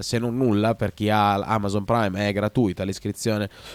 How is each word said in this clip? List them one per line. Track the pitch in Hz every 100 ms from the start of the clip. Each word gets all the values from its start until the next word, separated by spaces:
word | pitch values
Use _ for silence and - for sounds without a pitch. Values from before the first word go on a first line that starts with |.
se | 98 117
non | 120 120
nulla, | 127 101 107 113
per | 104
chi | - 104
ha | 107 104
Amazon | 101 92 110 101 101
Prime | 95 117 104 92 104
è |
gratuita | 98 107 - 110 87
l'iscrizione | 95 98 104 104 117 107 101 - -